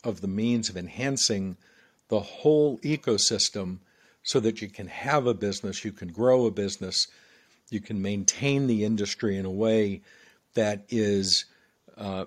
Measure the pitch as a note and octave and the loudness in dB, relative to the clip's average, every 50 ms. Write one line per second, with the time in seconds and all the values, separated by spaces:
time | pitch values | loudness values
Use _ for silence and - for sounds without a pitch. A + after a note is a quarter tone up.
0 | - A#2+ G2+ E2 G2 G2 F#2+ G#2 A2 A#2+ A#2+ A#2 G#2+ G#2+ F#2+ F2+ F2+ E2 - G#2+ | -6 -6 -6 -4 -4 -4 -2 0 0 2 2 0 0 -4 -6 -8 -8 -8 -8 -6
1 | B2+ C#3 C#3 C3 - - A2 G2 F#2+ F#2+ F#2 - _ _ _ _ _ _ _ _ | -4 -4 -2 0 0 0 0 0 -2 -4 -6 -10 _ _ _ _ _ _ _ _
2 | _ _ A2 G#2 F2+ - - - - D3+ D3+ D3+ D3 D3 B2+ - - C#3+ D3+ D3 | _ _ -2 -2 -2 -4 -8 0 2 4 6 6 4 2 0 -2 -2 -2 -4 -2
3 | - C3+ A2+ G2 - - A2+ G2 - - - G#2 F#2+ F2+ F#2 F#2 - _ _ _ | 0 0 2 2 2 2 2 0 0 -2 -2 -4 -6 -6 -8 -10 -12 _ _ _
4 | _ _ _ _ - - - C3+ G#2+ A2+ G#2+ - G#2+ G2+ - - G2+ F2 - - | _ _ _ _ -8 -2 0 2 2 2 0 -2 -6 -12 -10 -12 -14 -12 -12 -8
5 | - C3+ D3+ D3 B2+ B2 A2+ F2+ G#2 G2+ F#2+ - - G2 F#2 - - G#2+ G2 - | -2 0 2 2 4 2 2 2 0 -2 -2 -4 -4 -6 -6 -6 -8 -8 -8 -8
6 | F#2+ F2 E2 G2+ A#2+ B2+ B2+ B2+ A#2+ A2 F#2+ G#2 G2+ G2 - - F#2+ F#2 F#2 - | -10 -10 -4 2 4 6 6 6 6 4 2 0 -2 -4 -4 -6 -8 -2 0 0
7 | - - - - - _ _ _ _ _ _ _ _ - - G2+ - - A2+ G2 | 0 0 -4 -10 -20 _ _ _ _ _ _ _ _ -8 -6 -6 -6 -4 -4 -4
8 | F#2+ G2 G#2 G2+ F#2+ - - - C#3 C#3 C#3 C#3 C#3 B2+ A#2 G#2 G#2+ G#2+ A2+ G#2 | -2 -2 -2 0 0 0 0 0 0 0 0 2 2 2 2 2 2 0 0 0
9 | G2+ - - - - G#2 F#2+ G2 F#2+ F#2+ F#2 G2 A2 A2+ A2 A2 G#2+ G2+ G2 F#2+ | -2 -4 -4 -4 -2 -2 -2 -2 -2 -4 -2 0 2 2 4 4 2 2 0 -4
10 | - - - - - - _ _ _ _ - A#2 A2 G#2 G#2 G2+ G2+ - B2 A2+ | -10 -16 -20 -20 -20 -20 _ _ _ _ -2 0 0 0 0 -4 -6 -4 -2 0
11 | G#2+ G#2 G2+ G2 F#2+ F#2 F#2 - - - _ _ _ _ _ _ _ - - - | 2 2 2 2 2 2 0 0 -2 -4 _ _ _ _ _ _ _ -20 -16 -12
12 | G#2 G2 F#2+ F#2 F#2 | -8 -8 -6 -6 -8